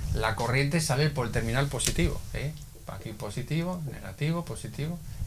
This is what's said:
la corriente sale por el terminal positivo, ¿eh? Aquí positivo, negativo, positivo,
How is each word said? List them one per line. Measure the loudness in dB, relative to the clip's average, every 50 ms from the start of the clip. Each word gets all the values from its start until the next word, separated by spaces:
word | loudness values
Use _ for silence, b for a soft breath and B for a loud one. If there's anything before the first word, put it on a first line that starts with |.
| 0 0 2
la | 2 4 2 2
corriente | 2 2 2 4 4 4 4 4 2
sale | 2 4 4 4 4 4
por | 2 2 0
el | 2
terminal | 2 2 2 2 2 2 2
positivo, | 2 2 2 2 2 4 4 4 4 2 0 -2 -4 -4
¿eh? | -2 -2 -2 -4 -6 -8 -12 -14 -12 -12 -10 -10
Aquí | -8 -8 -8
positivo, | -8 -6 -6 -6 -4 -4 -2 0 0 0 0 0 -2 -4 -4 -6
negativo, | -6 -6 -8 -8 -4 -2 0 0 0 0 -2
positivo, | -4 -6 -6 -8 -8 -6 -4 -4 -4 -4 -6 B B B B B